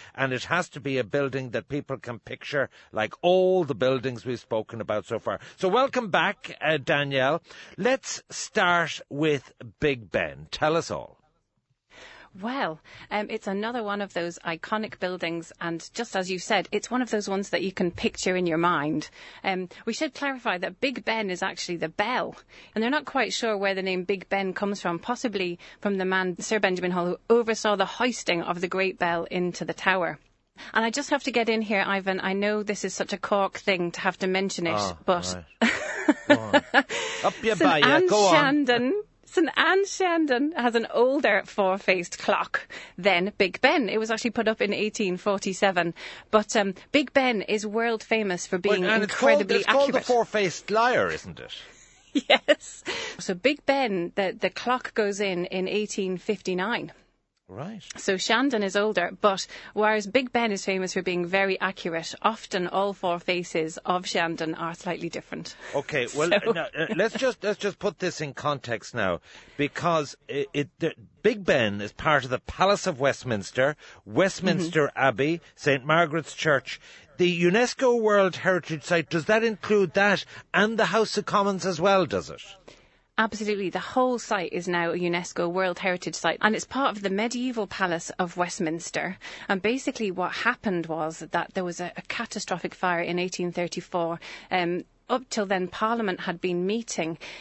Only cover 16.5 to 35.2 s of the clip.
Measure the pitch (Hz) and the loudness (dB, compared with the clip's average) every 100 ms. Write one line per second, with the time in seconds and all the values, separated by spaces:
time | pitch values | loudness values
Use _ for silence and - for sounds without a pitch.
16.5 | 202 170 208 - 254 240 214 202 196 202 | 0 0 -4 -2 -4 -2 -2 -2 -2 -2
17.5 | 175 185 - 175 - 214 - 196 180 175 | -2 -2 -2 -2 0 -4 -2 0 0 2
18.5 | 160 175 160 151 156 - - - - 196 | 2 2 2 0 -2 -6 -12 -20 -8 -4
19.5 | 185 180 - - 226 311 - 277 254 233 | -4 -6 -10 -8 -4 -4 -4 -6 -4 -4
20.5 | 180 185 190 277 240 226 226 202 180 196 | -2 -4 -4 -4 -2 -2 -2 -2 -2 -4
21.5 | 185 - 170 160 - 214 240 170 - - | -4 -6 -4 -4 -2 -2 -2 -4 -8 -20
22.5 | - - 214 233 294 285 269 214 - 226 | -20 -8 -2 0 0 -2 -2 0 0 -2
23.5 | 202 196 190 190 185 180 196 - 196 190 | 0 0 0 -2 -2 -2 -4 -2 -2 -2
24.5 | 180 202 202 180 170 - 247 240 196 180 | -2 -4 -2 -4 -4 -4 -4 -2 -2 -4
25.5 | 175 - - 208 196 185 190 185 170 - | -6 -14 -6 -2 -2 0 0 0 -4 -2
26.5 | 214 202 180 180 180 175 180 - 233 226 | 0 2 0 0 0 -2 -2 4 4 4
27.5 | 220 220 196 190 - 247 220 - 170 160 | 0 2 2 0 0 -2 0 -2 -2 -2
28.5 | 175 180 185 190 - 175 170 165 180 180 | -2 -2 0 -2 0 0 0 -2 -2 -2
29.5 | 165 160 - 190 185 165 - _ _ _ | -4 -6 -2 0 2 0 -6 _ _ _
30.5 | - - 220 226 277 277 285 269 233 226 | -20 -4 0 0 -2 0 -2 0 0 2
31.5 | 220 214 196 185 196 190 190 190 196 208 | 2 2 0 2 0 0 -2 0 0 0
32.5 | 214 208 196 190 - 175 196 - 202 190 | 0 -2 -4 -4 -4 -4 -4 0 2 0
33.5 | - - 180 170 - 190 180 190 185 190 | -2 -2 0 0 -2 -2 0 0 0 0
34.5 | - 170 104 98 82 - 175 | -2 -2 0 -2 -2 0 0